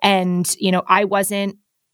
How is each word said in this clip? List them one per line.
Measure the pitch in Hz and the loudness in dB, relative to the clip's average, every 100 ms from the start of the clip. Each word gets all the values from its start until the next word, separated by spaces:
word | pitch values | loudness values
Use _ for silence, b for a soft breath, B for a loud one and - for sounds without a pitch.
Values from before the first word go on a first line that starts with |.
And, | 196 190 185 180 180 - | 2 2 0 -2 -2 -2
you | 190 | 0
know, | 180 - | 0 2
I | 190 | 0
wasn't | 202 196 190 202 202 - _ _ _ | 2 -2 -2 -4 -6 -8 _ _ _